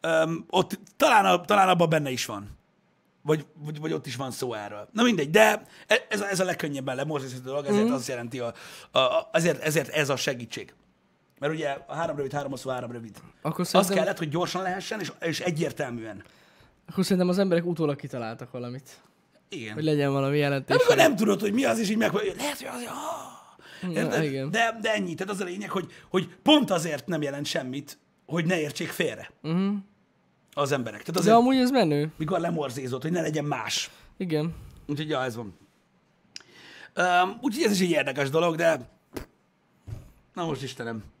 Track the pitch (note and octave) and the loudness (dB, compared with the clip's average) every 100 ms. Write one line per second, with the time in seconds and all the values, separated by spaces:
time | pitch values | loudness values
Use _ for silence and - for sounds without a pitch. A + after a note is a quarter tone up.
0 | E3 E3 D#3+ E3 - F#3 - - - _ | 2 2 2 -2 0 0 0 -4 -14 _
1 | C#4+ A#3 G3 F3+ E3+ G#3 F#3+ F3+ E3+ D#3 | 6 6 6 4 4 6 6 6 6 4
2 | C#3+ B2+ - G#2 G2+ - _ _ _ _ | 0 -4 -6 -8 -12 -18 _ _ _ _
3 | _ _ D3 D#3 C#3 - D3+ D3+ D#3 D#3 | _ _ 0 0 0 -14 -12 -8 -4 -6
4 | C#3+ A#2+ C3 A2+ B2+ A2 G#2 G#2 G#2 G#3+ | -6 -8 -8 -6 -6 -6 -8 -12 -10 2
5 | A#3+ G3 C#3+ E3 A3 G#3+ - - - A3 | 2 4 2 6 6 6 -6 -20 0 0
6 | - G#3+ G3+ F#3 F#3 E3+ D#3+ C#3+ C3+ B2+ | 0 -4 -2 0 0 -2 -4 -4 -6 -4
7 | D3 D3+ C3 B2+ B2+ C#3+ C#3 G#3 A3 C4 | -4 -4 -6 -12 -6 -6 2 4 4 0
8 | A#3 B2 A#2+ B2+ A#2 - - - - - | -4 -8 -8 -6 -8 -8 -18 -20 -2 2
9 | B2+ D#3+ - E3 E3+ D3 D#3 D#3 C3+ D3+ | 4 2 2 2 2 0 0 0 0 0
10 | C#3 C3+ - B2+ A#2 - G2+ _ _ _ | 0 0 0 -4 -8 -12 -12 _ _ _
11 | _ _ _ _ C#3+ D#3+ D3 C#3 - C#3+ | _ _ _ _ -4 -2 -4 -6 -8 -6
12 | E3 C#3+ C3+ C#3+ C#3+ C3+ C3 B2+ B2 A#2+ | -4 -4 -4 -4 -6 -8 -6 -6 -6 -10
13 | A2+ G2 - _ D3+ D#3+ F3+ F3+ F#3+ F#3+ | -14 -18 -20 _ -8 -4 2 4 4 2
14 | E3 F#3 D#3+ D3+ F3 F3+ F#3 F#3 - A3 | 0 -2 -4 -2 -2 -4 -4 -6 -6 -6
15 | E3+ - E3+ D3+ F3+ D#3 D#3+ - C#3 A#2+ | -8 -6 -4 -2 -2 -2 -4 -4 -6 -6
16 | A2 G2 - _ _ _ _ _ - - | -10 -14 -18 _ _ _ _ _ -10 -2
17 | F3+ F#3 F3+ F3+ G3 E3+ E3+ E3 D#3 C#3 | 0 2 2 2 2 2 0 -2 0 -2
18 | C#3 C3 A2+ A2+ B2 B2+ B2 B2+ - - | -6 -8 -8 -10 -12 -10 -10 -12 -16 -20
19 | _ _ _ _ _ F3 A2 G#2+ D#3 D3+ | _ _ _ _ _ -12 -10 -4 0 2
20 | C#3 C#3 C3+ D3 C#3+ C#3 C3 B4 A#4+ A#4 | 2 2 2 2 2 0 0 2 4 6
21 | D#4+ A3 G#3+ G3+ G#3 G#3+ C4 A3+ G#3 A3 | 6 4 2 2 0 0 2 0 0 0
22 | G#3+ E3 G#4+ - C#4+ C#4+ C4 B3 A#3+ C4+ | 0 0 -4 -4 -6 -6 -10 -10 -10 -8
23 | D#4 E4 - - - - - - F#3 F3 | -8 -8 -12 -18 -20 -20 -20 -10 -6 -2
24 | - - D#3 C3+ C3+ G#3 A3+ A3+ A3 G#3 | 0 0 0 -2 -2 0 0 0 -2 -2
25 | F#3 D#3+ F#3+ G3 F#3 F#3 G3 F#3+ E3+ - | -2 -4 -6 -6 -6 -6 -6 -6 -6 -12
26 | - F#3+ E3+ - - D4+ B3+ F3+ E3 D3 | -4 -2 -2 -2 6 6 6 2 0 -4
27 | - E3 D3 C#3 D3 E3 B2+ C3+ C#3+ - | -4 -2 -2 -4 -4 -4 -4 -8 -10 -18
28 | _ _ - D#3+ E3 F3+ D3+ - E3 - | _ _ -6 -2 0 0 -2 -4 -8 -4
29 | D#3+ - - _ D3 E3+ G3 G3+ G3 _ | -4 -4 -16 _ -2 0 0 -2 -8 _
30 | _ _ _ _ _ - C#3+ C#3 A#2 G#2 | _ _ _ _ _ -4 0 0 -2 -10
31 | - E3+ F3 A3+ B3 C4 B3 C4 F3+ D3 | -6 0 6 8 8 4 4 4 4 2
32 | D3+ - D#3+ F#3 E3+ E3+ C#3 B2 B2+ B2+ | 0 -4 -2 0 -2 -2 -4 -6 -6 -6
33 | D3+ F3 D#3+ D#3 D3 C3+ G#2+ - - - | -2 -2 0 -2 -2 -4 -4 -4 -6 -10
34 | - _ F#3 D#3 D#3+ D#3+ - - - D3 | -20 _ -4 -2 -2 -6 -16 -20 -8 -6
35 | D#3 C#3+ C3 A2+ A2 F2 _ _ _ _ | -2 -2 -2 -6 -12 -14 _ _ _ _
36 | _ _ _ - - - - - - - | _ _ _ -20 -20 -20 -20 -20 -16 -2
37 | F3+ F3+ F#3 A#3 D4 A3 D#4+ G3+ F3+ D#3 | 2 4 2 0 -4 0 2 4 4 2
38 | C3+ C3+ C#3 D#3 E3+ D#3+ E3 D3+ A#2+ _ | 0 0 0 2 2 2 2 2 -4 _
39 | _ - - _ _ _ _ _ - - | _ -14 -14 _ _ _ _ _ -16 -16
40 | - _ _ - E3 C3+ C3 - A#2 A2+ | -16 _ _ -8 -4 -4 -6 -8 -8 -8
41 | G2+ _ | -10 _